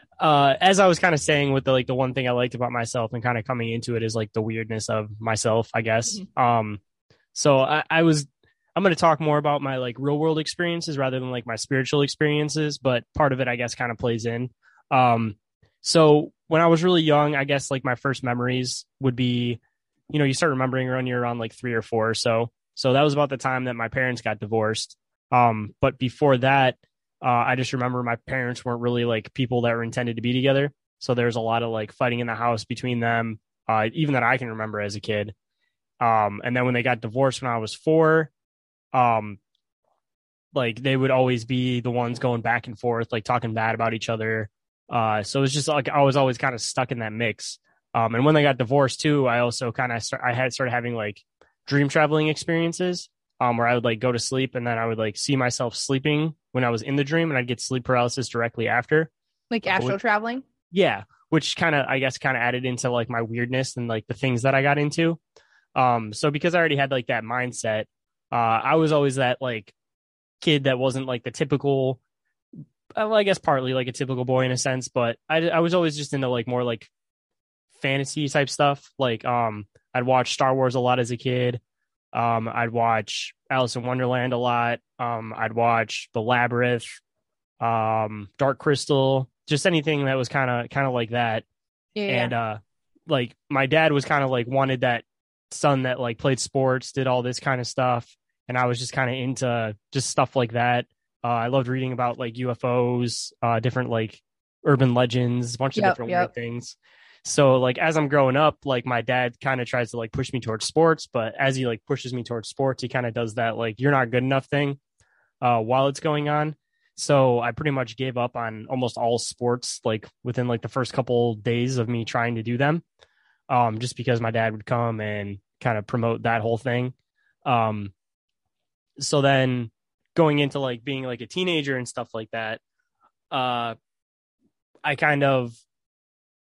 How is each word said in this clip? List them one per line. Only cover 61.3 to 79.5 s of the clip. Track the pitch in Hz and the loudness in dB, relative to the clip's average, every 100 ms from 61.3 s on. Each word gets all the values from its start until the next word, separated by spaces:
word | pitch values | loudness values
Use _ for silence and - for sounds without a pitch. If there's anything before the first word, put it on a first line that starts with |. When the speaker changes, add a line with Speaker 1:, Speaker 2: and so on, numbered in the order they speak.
Speaker 1:
which | 160 - - | 0 0 0
kinda, | 170 147 127 | 2 2 2
I | 135 | 0
guess, | 135 - | -2 -2
kinda | 139 127 | -2 0
added | 120 127 127 | 0 -2 -4
into, | 123 131 | -4 -2
like, | 120 117 | -2 -2
my | 117 | -4
weirdness | 113 117 120 131 127 - | -4 -4 -2 -2 -2 -6
and, | 117 | -4
like, | 110 - | -6 -6
the | |
things | 123 131 120 | -4 -2 0
that | 135 | 2
I | 135 | 2
got | 139 147 | 2 2
into. | 147 165 165 165 _ _ _ _ _ | 0 0 0 -2 _ _ _ _ _
Um, | 131 127 120 107 | 0 2 2 -2
so | 98 151 | -2 -2
because | 143 175 | 0 0
I | 170 | 2
already | 165 139 | 2 2
had, | 135 | 0
like, | 131 120 | 0 -2
that | 117 | -4
mindset, | 110 123 123 - 113 107 - _ _ _ _ | -4 -4 -4 -4 -4 -4 -4 _ _ _ _
uh, | 120 | 0
I | 113 113 131 160 | 2 2 2 2
was | 156 | 4
always | 151 143 131 | 4 2 2
that, | 123 123 | 0 0
like, | 131 110 - _ _ _ _ _ _ _ | -4 -6 -10 _ _ _ _ _ _ _
kid | - 147 | 0 2
that | 135 127 | 2 0
wasn't, | 135 131 131 | 0 -2 -4
like, | 123 | -6
the | 127 | -8
typical, | - 143 135 143 135 131 127 _ _ _ _ _ - 143 _ _ - | -6 -2 0 0 0 0 -4 _ _ _ _ _ -20 -20 _ _ -4
uh, | 214 | 2
well, | |
I | 220 | 2
guess | 202 180 | 4 2
partly, | - 139 127 | 2 2 2
like, | 131 127 | -2 -4
a | |
typical | 123 131 127 | -4 -4 -2
boy | 127 127 | 0 2
in | 127 | 2
a | 127 | 0
sense, | 139 131 127 | -2 -2 -2
but | 131 117 117 - | 0 0 -2 -2
I, | 160 165 | 0 2
I | 165 | 2
was | 170 | 2
always | 180 165 147 | 2 2 -2
just | 143 | -4
into, | 139 131 | -2 0
like, | 123 117 | -2 -2
more, | 123 | -2
like, | 123 117 - _ _ _ _ _ _ _ _ _ | -2 -4 -10 _ _ _ _ _ _ _ _ _
fantasy | 139 135 139 151 143 | -2 -2 -2 -4 -2
type | 151 139 | 0 0
stuff. | - 143 139 - - | 2 2 2 -6 -4
Like, | 127 113 | -2 -2
um, | 123 120 117 | -2 0 0